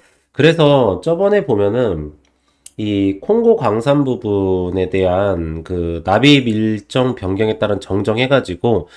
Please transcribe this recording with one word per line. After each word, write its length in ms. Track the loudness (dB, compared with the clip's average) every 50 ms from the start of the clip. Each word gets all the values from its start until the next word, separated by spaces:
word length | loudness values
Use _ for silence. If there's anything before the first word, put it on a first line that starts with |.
| _ _ _ _ _ _
그래서 720 | _ 2 2 2 4 4 4 4 4 4 4 2 0 -2 -2
저번에 440 | -2 -2 0 2 2 2 2 0
보면은 680 | 0 0 0 0 0 0 0 0 0 -2 -4 -6 -10 -12 _ _ _ _ _ _ _ _ _ -20 -18 _
이 420 | -8 -4 -2 0 0 0 0 0 -2
콩고 360 | -2 -2 0 2 4 2 2
광산 480 | 2 2 0 0 0 0 2 2 2 2
부분에 880 | 0 -2 -4 -2 -2 0 0 0 0 0 0 -2 -2 -2 -2 -2 -2
대한 760 | 0 0 0 2 2 0 0 0 -2 -2 -4 -6 -6 -8 -8
그 380 | -8 -6 -4 -4 -4 -6 -6 -2
납입 420 | 0 0 4 4 4 4 4 2
일정 680 | 0 -2 0 0 -2 -2 -4 -6 -6 -2 -2 -2 -2 -2
변경에 420 | -4 -4 -4 -2 0 0 0 -2 -2
따른 220 | -2 -2 -2 -4
정정해가지고, 1080 | -4 -4 -4 -2 -2 -2 0 0 0 0 0 0 0 -2 -6 -4 -2 0 0 0 -2 -4 -14